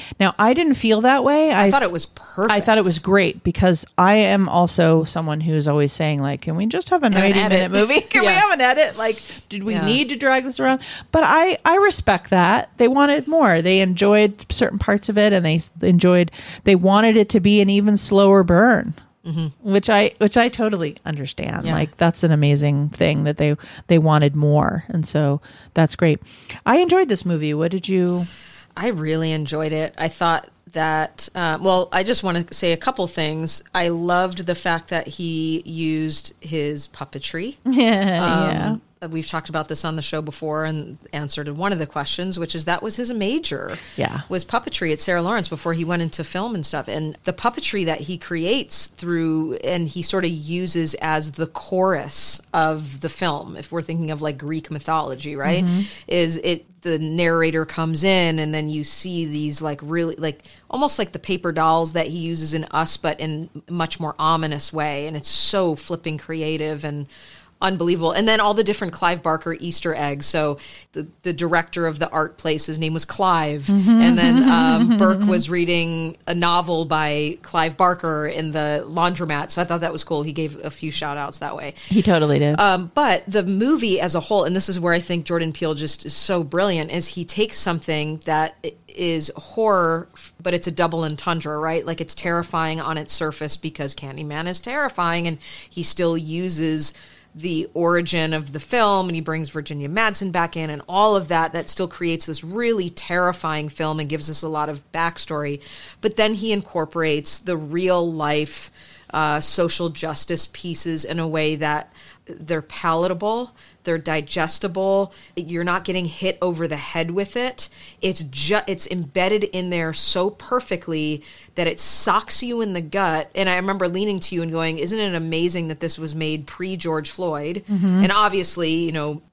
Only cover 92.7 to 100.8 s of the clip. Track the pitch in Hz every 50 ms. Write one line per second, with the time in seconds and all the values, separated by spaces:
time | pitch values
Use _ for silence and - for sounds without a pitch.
92.7 | 160 160 139 151 160 190 208 - - - 170 156 143 - 151 147 - - - 160
93.7 | 156 - 147 139 - - 147 135 135 143 156 147 147 151 170 175 180 175 - 240
94.7 | 262 294 294 262 - - 175 170 170 170 170 170 160 - - - - - - _
95.7 | - 175 165 - - - 175 165 165 165 160 156 160 170 185 185 170 151 165 160
96.7 | 156 156 147 - - - - - - - _ _ _ 156 156 185 165 160 - -
97.7 | - 170 170 170 175 170 170 - 175 170 160 160 160 156 147 139 139 151 - -
98.7 | 247 240 220 208 202 190 185 180 170 165 151 165 160 160 156 139 - 156 143 -
99.7 | 151 147 143 143 170 214 226 214 202 - 196 190 165 180 170 170 - 170 160 156
100.7 | 151 143